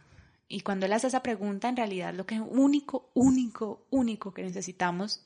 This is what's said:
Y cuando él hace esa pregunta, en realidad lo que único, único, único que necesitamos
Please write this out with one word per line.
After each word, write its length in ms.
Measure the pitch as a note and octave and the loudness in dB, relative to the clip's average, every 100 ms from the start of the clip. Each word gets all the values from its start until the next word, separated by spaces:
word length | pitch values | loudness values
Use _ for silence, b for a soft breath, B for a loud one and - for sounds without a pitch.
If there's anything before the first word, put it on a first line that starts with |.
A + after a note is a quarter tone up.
| b b b b _ | b b b b _
Y 120 | G3+ | -8
cuando 260 | - G3 F#3+ | -4 -2 2
él 60 | |
hace 140 | G#3+ B3+ | 2 2
esa 140 | C4 | 0
pregunta, 460 | B3+ G#3+ G3+ G3+ A#3+ | -2 -4 -4 -4 -2
en 80 | B3 | -2
realidad 380 | A3 F#3+ E3+ | -2 -2 -6
lo 100 | F3 | -6
que 160 | F#3+ A3 | -6 -6
único, 720 | A3 B3 C#4 C#4+ C#4 C4 - | -2 2 4 4 0 -8 -2
único, 760 | - C4 C4 A#3+ - G#3+ - _ | 4 6 6 2 -4 -6 -6 _
único 420 | C4+ A#3+ G#3 F#3+ | 0 2 -2 -8
que 100 | F#3 | -8
necesitamos 800 | F#3+ F#3 F#3 F3+ F3+ F3 G#3 - | -8 -6 -8 -2 -2 0 -4 -6